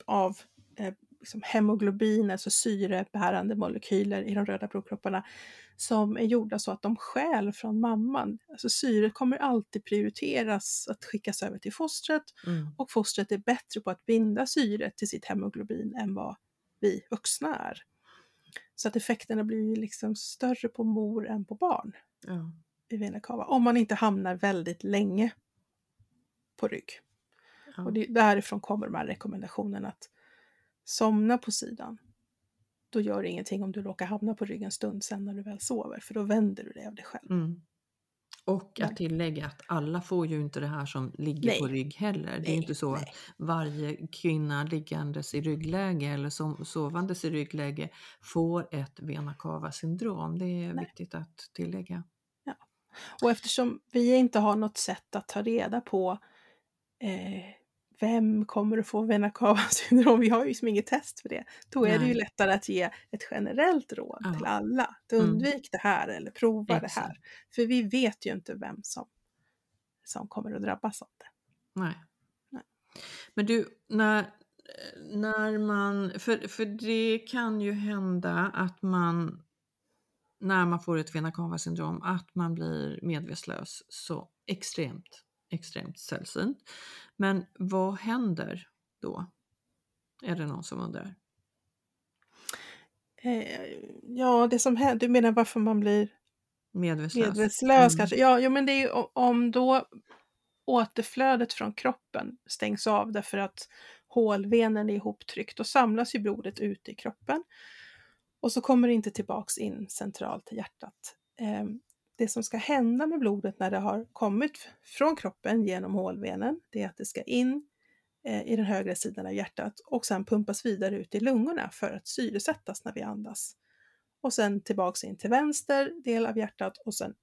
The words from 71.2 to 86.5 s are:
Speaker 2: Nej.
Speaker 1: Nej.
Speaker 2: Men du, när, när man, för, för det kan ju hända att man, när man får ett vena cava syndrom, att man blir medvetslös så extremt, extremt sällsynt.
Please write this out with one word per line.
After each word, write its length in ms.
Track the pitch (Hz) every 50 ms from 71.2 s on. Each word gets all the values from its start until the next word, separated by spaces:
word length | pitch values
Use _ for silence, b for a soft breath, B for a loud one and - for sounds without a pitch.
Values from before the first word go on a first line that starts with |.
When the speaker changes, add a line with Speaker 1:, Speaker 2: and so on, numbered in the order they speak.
| - - _ _ _ _ _ _ _ _ - 185
Speaker 2:
Nej. 140 | 185 165 - - - _ _ _ _ _ _ _ _ _
Speaker 1:
Nej. 120 | - - - _ _ _ _ B B B B B B B B B B
Speaker 2:
Men 120 | - 208
du, 220 | 208 226 233 202 - - _ _ -
när, 420 | 214 214 220 214 214 214 202 - - _ _ _ _ _ _ - - - - - - - - -
när 480 | 208 208 214 214 220 214 214 214 214 214
man, 540 | 214 214 208 202 202 202 202 202 196 185 185 202
för, 300 | - - 226 214 - 202
för 160 | - - 220
det 540 | 208 202 220 226 214 226 226 226 226 220 226
kan 420 | 226 - - 254 240 226 220 214
ju 120 | 208 202 208
hända 760 | 208 202 208 208 202 196 185 180 180 180 175 175 175 180 196 -
att 280 | - 185 180 180 _ -
man, 600 | 190 185 180 175 170 170 170 170 160 170 - - _ _ _ _ _ _ _ _ _ _ _ _ _ _ _ _ _ _ -
när 260 | - 190 190 185 180
man 140 | 175 170 170
får 180 | 170 - 170 160
ett 160 | 156 160 -
vena 180 | 160 156 165 160
cava 260 | - 175 165 170 165
syndrom, 440 | - 170 170 170 160 156 170 - -
att 320 | 180 185 175 - _ -
man 200 | 185 175 165 165
blir 440 | 165 165 160 160 156 143 143 147 - -
medvetslös 800 | 170 165 147 160 - - 160 - - - - - - - - - _
så 400 | - - - - 170 - - - _ _ _
extremt, 800 | - 190 185 - - - - 160 131 - - - _ - - _ _ _ _ _ -
extremt 480 | - 160 - - - - - - 180 -
sällsynt. 600 | - - - - - - - - - 226